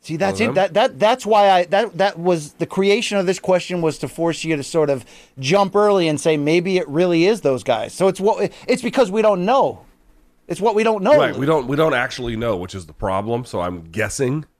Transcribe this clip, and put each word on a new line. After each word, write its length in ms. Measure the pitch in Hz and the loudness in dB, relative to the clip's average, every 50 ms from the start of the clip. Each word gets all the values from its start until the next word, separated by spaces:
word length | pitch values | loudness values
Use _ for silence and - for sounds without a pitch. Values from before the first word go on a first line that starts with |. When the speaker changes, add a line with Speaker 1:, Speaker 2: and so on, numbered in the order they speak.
| _ | _
Speaker 1:
See, 140 | - 156 | -8 -6
that's 240 | 160 190 196 190 190 | -2 -2 -2 0 -2
Speaker 2:
One 20 | 220 | -2
Speaker 1:
it. 60 | - | 0
Speaker 2:
of 40 | 135 | 0
them? 180 | 180 190 190 147 | 0 0 0 2
Speaker 1:
That, 20 | |
that, 240 | 202 233 269 - 131 | 0 0 0 0 2
that's 280 | 185 214 240 247 - | 2 2 2 2 0
why 240 | 208 220 208 202 196 | 2 4 4 6 6
I, 140 | 190 180 180 | 6 4 2
that, 320 | 165 175 196 233 208 170 165 | 2 0 0 0 -2 -2 -2
that 200 | 190 202 196 160 | -2 -2 -2 -2
was 360 | 170 180 180 165 147 151 _ | 0 0 0 0 -2 -10 _
the 120 | _ 170 | _ -8
creation 520 | 160 - 190 196 196 202 233 - - 208 202 | -6 -2 0 2 2 2 0 0 -2 -2 -2
of 80 | 185 | 0
this 120 | 175 190 - | 0 -2 -4
question, 440 | - - 185 180 170 - 180 175 165 | 0 0 0 0 0 -2 -6 -2 -2
was 160 | 160 147 - | -2 -2 -4
to 100 | - 131 | -8 -10
force 360 | - - 165 170 160 - - | -6 -4 -2 -2 -2 -4 -4
you 120 | 160 160 | -4 -4
to 60 | 147 131 | -4 -4
sort 260 | - - 165 156 143 | -4 -2 0 0 0
of 160 | 143 127 107 - - - - _ _ - | 0 -4 -6 -14 -20 -20 -20 _ _ -10
jump 380 | 131 131 170 202 202 185 - | -2 0 2 2 2 2 2
early 320 | 208 208 208 202 196 175 160 | 2 4 4 4 4 2 0
and 100 | 151 143 | 0 0
say, 180 | - 165 156 151 | 0 0 0 2
"Maybe 400 | 143 147 160 175 175 190 190 185 | 2 2 2 2 2 2 0 -2
it 100 | 165 143 | -2 -2
really 380 | 135 156 180 180 175 165 170 | 0 0 2 2 4 4 4
is 160 | 190 226 202 - | 2 2 2 0
those 200 | 143 135 123 - | 0 0 0 0
guys." 300 | - 120 107 113 117 - | -2 -2 -2 -2 -8 -4
So 160 | - 175 190 | 0 0 0
it's 100 | 185 - | 0 2
what, 300 | 190 208 - 175 202 180 - - - | 0 0 0 0 -2 -4 -4 -10 -2
it's 140 | - 254 254 | -2 -2 -2
because 300 | - 247 - - 247 190 | -2 -4 2 2 0 2
we 100 | 185 220 | 2 2
don't 240 | 214 214 202 180 175 | 2 2 2 2 0
know. 400 | 202 254 277 208 143 107 - - - _ _ _ _ _ _ _ _ _ _ _ - | 2 2 2 2 0 -2 -8 -16 -20 _ _ _ _ _ _ _ _ _ _ _ -10
It's 120 | 175 170 | -8 -2
what 140 | 185 233 208 | -2 0 2
we 80 | 208 220 | 2 2
don't 180 | 226 220 208 185 | 2 0 0 2
know. 160 | 214 302 - | 4 4 4
Speaker 2:
Right, 180 | 147 123 - | 4 2 0
we 100 | 127 131 | -2 0
don't, 200 | 143 160 156 127 | 0 0 0 0
we 100 | 120 139 | -2 0
don't 160 | 143 160 160 139 | 0 0 2 2
actually 400 | 123 123 127 - - 127 120 113 | 0 -2 -4 -6 -8 -8 -6 -4
know, 220 | 110 117 117 107 | -4 -2 -2 -2
which 180 | 90 90 92 - | -4 -4 -8 -10
is 120 | 98 85 | -12 -14
the 60 | 78 76 | -14 -12
problem. 500 | _ 110 101 95 95 101 110 117 120 127 | _ -4 -2 -2 -2 -2 -2 -4 -6 -6
So 160 | - - 101 | -6 -6 -4
I'm 300 | 87 90 90 87 82 82 | -4 -4 -6 -8 -12 -12
guessing. 560 | 82 104 107 104 - - 139 127 135 156 147 _ _ | -6 -6 -6 -4 -4 -4 -2 -2 -2 -4 -8 _ _